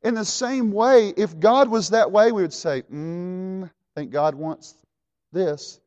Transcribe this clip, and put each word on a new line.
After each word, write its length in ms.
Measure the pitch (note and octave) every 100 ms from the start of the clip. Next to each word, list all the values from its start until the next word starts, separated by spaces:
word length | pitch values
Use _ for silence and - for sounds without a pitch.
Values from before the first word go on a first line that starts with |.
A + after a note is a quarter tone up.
In 120 | A3
the 100 | A3+
same 480 | G3+ - B3+ C4+ A3+
way, 400 | G3+ A#3 C4 G#3 -
if 220 | G#3 D#3+
God 300 | G#3 B3+ C#4
was 220 | A3+ E3+
that 200 | A3 A3
way, 220 | G3+ A3+
we 80 | A3
would 140 | E3+
say, 280 | - E3+ C3+ -
"Mm, 720 | D3 D#3+ F3 F3+ F#3 F#3 F#3+
I 60 | F#3 _ _
think 160 | - C#3+
God 240 | D3 D3+
wants 400 | C#3 D#3+ D#3+ - _ _ _ _ _ _
this. 480 | E3+ F3+ D3 - -